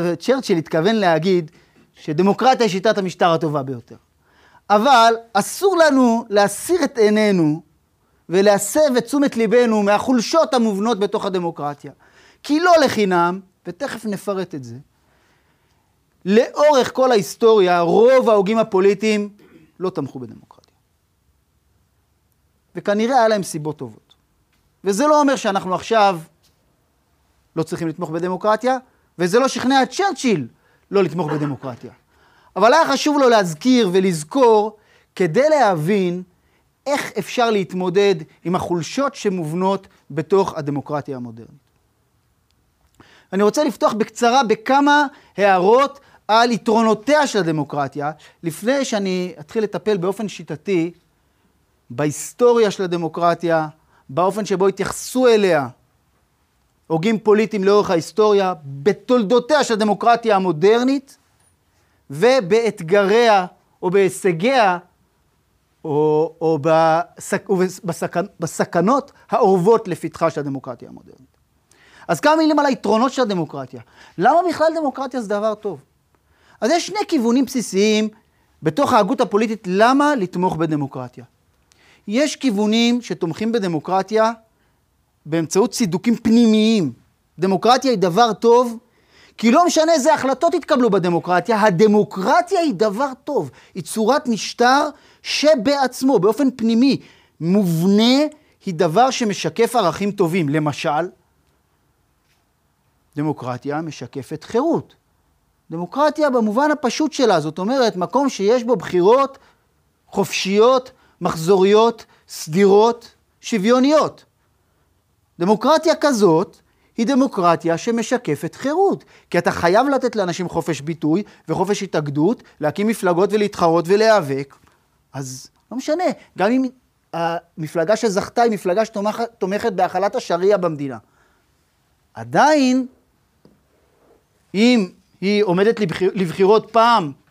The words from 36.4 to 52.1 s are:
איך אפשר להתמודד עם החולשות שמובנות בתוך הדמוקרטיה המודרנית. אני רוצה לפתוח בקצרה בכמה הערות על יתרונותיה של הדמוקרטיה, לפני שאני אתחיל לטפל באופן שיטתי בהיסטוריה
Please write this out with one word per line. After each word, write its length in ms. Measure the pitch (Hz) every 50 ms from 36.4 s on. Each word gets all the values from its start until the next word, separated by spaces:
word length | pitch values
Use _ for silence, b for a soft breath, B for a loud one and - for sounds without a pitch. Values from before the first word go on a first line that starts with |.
| _ _ _ _ _ _ _ _ _
איך 260 | 262 285 262 - - - 214
אפשר 320 | - - - 247 233 233
להתמודד 640 | 220 202 180 - 180 180 180 180 170 202 202 202 185 156 160 b b b b
עם 120 | 170 185
החולשות 600 | 165 - 175 170 170 147 - - 262 285 269 -
שמובנות 720 | - - 202 185 180 165 151 160 180 190 190 196 190 190 b b b b b
בתוך 420 | 143 156 151 - 196 196 185 - -
הדמוקרטיה 580 | 160 143 147 147 139 123 - 147 143 - 147 135
המודרנית. 500 | 123 120 117 113 117 110 - 143 139 _ _ _ _ _ _ _ _ _ _ _ _ _ _ _ _ _ _ _ _ _ _ _ _ _ _ _ b b b b b b b 190
אני 80 | 196 208
רוצה 200 | 214 208 302 302
לפתוח 300 | 269 196 - - 277 220
בקצרה 500 | 214 226 - - - 240 233 240 277 254
בכמה 640 | 202 220 220 - - 262 285 285 294 294 294 294 269 b b b b b
הערות 640 | 185 202 202 190 180 175 202 233 262 277 269 - - b b b b b
על 240 | - 214 226 240 247
יתרונותיה 760 | 233 180 - 233 214 226 226 220 214 220 - 277 294 302 285
של 120 | - - 202
הדמוקרטיה, 720 | 170 165 160 151 139 - 151 143 139 127 - 147 143 151 156 b b b b b -
לפני 420 | 165 151 - 196 240 277 277 262
שאני 480 | - 226 202 196 190 185 180 180 180 - -
אתחיל 240 | - - - 226 214
לטפל 340 | 202 180 170 - 214 214
באופן 300 | 175 170 196 190 226 214
שיטתי 640 | 190 - - 165 - 156 143 - 202 190 165 165 175 170 _ _ _ _ _ _ _ _ _ _ _ _ _ _ _ _ _ _ _
בהיסטוריה 840 | 123 123 147 151